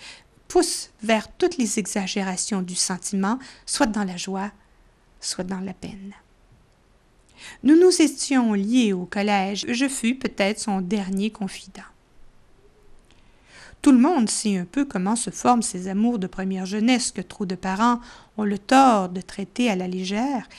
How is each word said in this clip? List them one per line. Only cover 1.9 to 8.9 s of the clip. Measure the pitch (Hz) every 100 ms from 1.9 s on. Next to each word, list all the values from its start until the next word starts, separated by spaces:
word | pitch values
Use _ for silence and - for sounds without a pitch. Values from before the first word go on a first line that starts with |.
| 208 190 208 190 180 - 196
du | 180 180
sentiment, | - 180 - 196 196 254 - - -
soit | - 277
dans | 208
la | 196 175
joie, | 190 190 202 - _ _ _ _ _ _
soit | - - 185
dans | 190
la | 190
peine. | 180 - 202 196 - _ _ _ _ _ _ _ _ _ _ _ - - -
Nous | 247 320
nous | 370 349
étions | 302 269 - 269 226
liés | 208 202 254 220